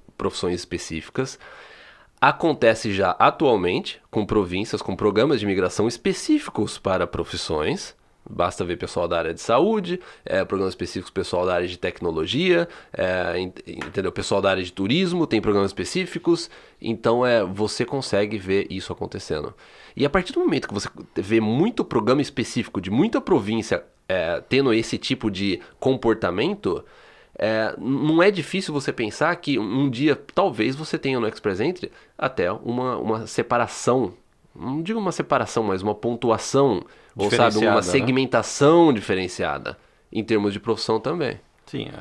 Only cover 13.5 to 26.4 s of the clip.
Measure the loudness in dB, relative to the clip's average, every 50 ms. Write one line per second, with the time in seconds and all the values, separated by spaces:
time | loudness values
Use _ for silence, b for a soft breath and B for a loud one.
13.5 | -8 -12 -16 -14 -12 -12 -12 -8 -6 -4 -4 -4 -4 -4 -2 0 0 2 2 2
14.5 | 2 0 -2 -6 -4 -4 -2 0 2 2 2 0 0 0 0 0 0 0 2 2
15.5 | 2 2 2 0 -2 -4 -6 -4 -4 -4 -4 -4 -6 -2 0 2 2 2 0 -8
16.5 | B B B B B B -6 -4 -4 0 2 2 2 4 4 4 4 2 2 0
17.5 | -2 -2 -2 -2 -2 -2 -4 -2 -4 -6 -4 0 0 0 0 0 -2 -4 -2 0
18.5 | 0 0 0 -2 -6 -8 -8 -8 -8 -8 -8 -8 -8 -8 -6 -6 -4 -4 -6 -8
19.5 | -10 B B B B B B B B B 0 0 0 0 -2 -2 -2 0 0 0
20.5 | 0 0 -2 -4 -6 -6 -6 -8 -12 -16 -18 -10 -6 -6 -2 2 2 2 2 2
21.5 | 2 2 2 0 0 -2 -4 -2 -2 0 2 2 2 2 0 -2 -4 -6 -6 -4
22.5 | -4 -6 -4 -4 -6 -6 -4 0 2 2 2 2 2 0 2 2 2 2 2 0
23.5 | -2 -2 -2 -2 -2 -2 -4 -8 _ _ _ -2 -2 0 0 0 -2 -4 -2 0
24.5 | 2 2 4 4 4 2 0 -2 -4 -4 -4 -4 -4 -2 -2 -4 -2 -2 -2 -2
25.5 | -2 -4 B B B B 0 0 0 2 2 0 0 2 0 -2 0 0